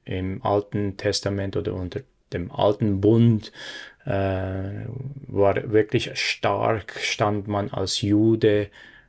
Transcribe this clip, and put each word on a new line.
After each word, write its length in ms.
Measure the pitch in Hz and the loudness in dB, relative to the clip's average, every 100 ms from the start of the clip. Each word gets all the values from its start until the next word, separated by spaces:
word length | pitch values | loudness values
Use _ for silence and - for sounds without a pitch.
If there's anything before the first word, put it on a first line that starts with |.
| - | -8
im 380 | 92 95 95 | -6 -4 -4
Alten 540 | 104 101 - 104 101 98 | 0 0 0 -4 -4 -2
Testament 600 | 104 - 98 98 98 98 | -2 -2 -2 -4 -4 -4
oder 160 | - | -4
unter 280 | 95 90 - - _ - | -4 -6 -8 -12 _ -10
dem 200 | 87 85 | -8 -6
Alten 500 | - 98 107 107 98 | 2 2 2 0 4
Bund, 500 | 104 113 117 107 - - - - - _ - | 4 6 6 4 -2 -16 -16 -16 -18 _ -4
äh, 800 | 98 98 92 95 95 98 104 110 - - - - | -2 0 -2 -4 -6 -8 -8 -10 -10 -10 -12 -6
war 440 | 98 98 - - | 2 2 2 2
wirklich 400 | 107 107 113 85 | 2 2 -2 -2
stark, 880 | - - - 107 104 113 110 - - | -6 -4 -2 -2 0 0 -2 -4 -8
stand 480 | - - 104 104 104 | -6 0 0 0 -2
man 240 | 101 104 | -4 -4
als 300 | 101 95 - | -4 -4 -2
Jude 680 | 104 104 113 110 110 104 104 - - - | 2 4 6 6 4 4 0 -10 -20 -20